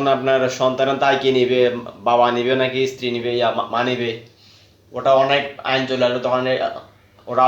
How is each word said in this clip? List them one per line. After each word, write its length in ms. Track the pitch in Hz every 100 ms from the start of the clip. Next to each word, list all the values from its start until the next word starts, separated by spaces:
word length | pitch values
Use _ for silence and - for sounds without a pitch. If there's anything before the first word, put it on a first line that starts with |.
| 139
আপনার 420 | 127 131 135 127
সন্তান 480 | - 131 127 135 135
তাই 180 | 139 135
কি 100 | 135
নিবে, 300 | 127 123 127 120 120 117 -
বাবা 340 | 110 120 120
নিবে 220 | 120 120 131
নাকি 320 | 127 127 131
স্ত্রী 240 | - 123
নিবে, 200 | 120 120
ইয়া, 180 | 120 117
মা, 120 | 113
মা 200 | - 117
নিবে, 280 | 123 120 117 113 - _ - - _ _ _
ওটা 200 | 123 135
অনেক 300 | 135 135 139 139 -
আইন 180 | - 135 131
চলে 200 | 127 123
আসবে, 140 | 123
তখন 280 | 123 127 127
এ-, 160 | 127 - - - _ _ _ -
ওরা 160 | 123